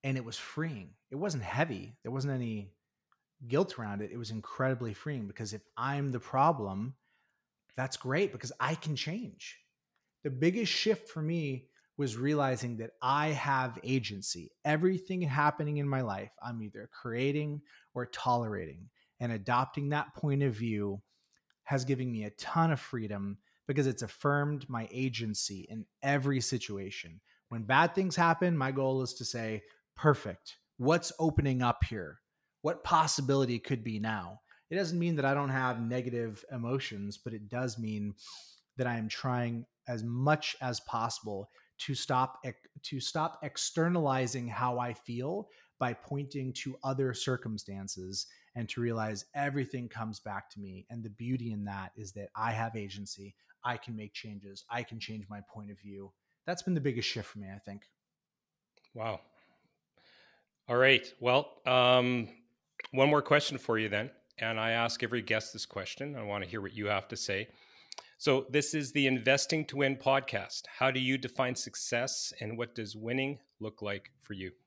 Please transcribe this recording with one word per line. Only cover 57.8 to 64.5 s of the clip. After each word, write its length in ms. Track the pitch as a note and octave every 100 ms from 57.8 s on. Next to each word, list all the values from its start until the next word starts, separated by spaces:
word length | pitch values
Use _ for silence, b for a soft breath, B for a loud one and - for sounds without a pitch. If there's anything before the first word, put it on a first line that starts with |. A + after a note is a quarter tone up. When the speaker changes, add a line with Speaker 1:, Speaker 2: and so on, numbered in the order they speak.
| - _ _ _ _ _ _ _ _ _ _
Speaker 2:
Wow. 260 | A#2 A2 G2+ _ _ _ _ _ _ _ _ b b b b b _ -
All 80 | B2
right. 300 | C3 C3 - -
Well, 400 | B2 C3 D3 -
um, 640 | - B2+ B2 B2+ B2 B2 A2+ - _ _ _ - -
one 180 | B2+ C#3
more 140 | D3
question 340 | C#3+ D3 D3 C#3
for 200 | - A2
you 100 | A2
then. 220 | G#2 B2 - _ -
And 200 | A2+